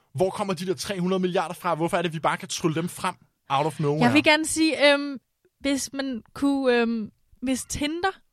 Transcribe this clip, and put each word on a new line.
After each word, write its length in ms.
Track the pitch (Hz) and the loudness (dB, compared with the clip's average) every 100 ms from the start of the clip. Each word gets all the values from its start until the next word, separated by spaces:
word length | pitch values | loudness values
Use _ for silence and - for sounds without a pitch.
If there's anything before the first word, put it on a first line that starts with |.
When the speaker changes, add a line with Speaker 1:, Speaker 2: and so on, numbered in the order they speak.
| _ | _
Speaker 1:
hvor 160 | 131 185 | -2 -2
kommer 240 | 185 202 | 0 -4
de 120 | 175 185 | -4 -4
der 80 | |
tre 260 | 156 - 196 | -4 -4 -2
hundrede 200 | 180 190 | 0 0
milliarder 340 | 185 180 165 | 0 0 -2
fra? 200 | 175 180 | -4 -2
Hvorfor 220 | 156 165 185 | 0 0 0
er 60 | |
det, 100 | 175 | -2
vi 40 | 156 | -2
bare 160 | 147 165 | -2 -2
kan 120 | 190 | -4
trylle 260 | - 175 | -2 -2
dem 140 | 156 175 | 0 -4
frem 260 | - 190 - _ _ - | -4 -6 -6 _ _ -2
out 180 | 139 156 | 0 0
of 140 | 156 | 0
nowhere? 240 | 147 151 | 0 4
Speaker 2:
Jeg 100 | 240 | 4
vil 80 | 285 | 6
gerne 220 | 320 311 311 | 6 4 2
sige, 460 | 320 320 269 285 | 0 2 4 4
øhm, 240 | 285 285 269 - _ _ _ | 4 0 -10 -14 _ _ _
hvis 300 | 277 277 - | -2 -2 -4
man 300 | 269 269 240 - | -6 -6 -8 -10
kunne, 400 | - 277 277 262 | -2 0 2 2
øhm, 360 | 240 233 233 208 - _ _ | 4 2 -2 -6 -12 _ _
hvis 220 | 254 254 - | -4 -4 -4
Tinder 400 | - 294 339 381 - _ | -4 -4 -2 -4 -4 _